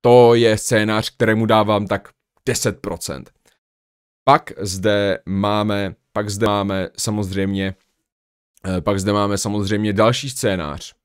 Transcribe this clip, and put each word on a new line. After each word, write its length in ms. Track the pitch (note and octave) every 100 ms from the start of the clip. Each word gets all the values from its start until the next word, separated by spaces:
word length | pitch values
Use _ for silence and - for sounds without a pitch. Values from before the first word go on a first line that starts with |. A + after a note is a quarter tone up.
to 340 | B2+ B2 A#2+ A#2
je 220 | A#2 A2
scénář, 520 | - A2+ G#2+ A2 -
kterému 360 | _ A2+ A2 A2
dávám 420 | A2 G#2 G#2 G2+
tak 220 | G2+ - _ _ _ -
deset 340 | E2 A#2+ F#2+
procent. 520 | - E2+ - C#2 - _ _ _ _ _ _ _ _ _
Pak 280 | - D3 - -
zde 640 | G2+ F#2+ G2+ G2+ G2+ F#2 -
máme, 720 | G2 G2+ G#2+ G#2 G2+ G2 G2 _
pak 160 | - G#2
zde 180 | G2+ G#2+
máme 420 | G2+ G2 F#2+ F#2 -
samozřejmě, 760 | - G#2+ G2 F#2+ G2 G2 F#2+ F#2+ _ _ _ _ _ _ _ _ F#2+
eh, 160 | F#2
pak 180 | E2+ G2+
zde 140 | F#2+
máme 240 | G#2 G2+ G2+
samozřejmě 560 | G#2 G#2 G2 G#2 G#2+
další 360 | G2+ A2 B2 C#3
scénář 680 | - A2+ F#2 D2+ D2 - _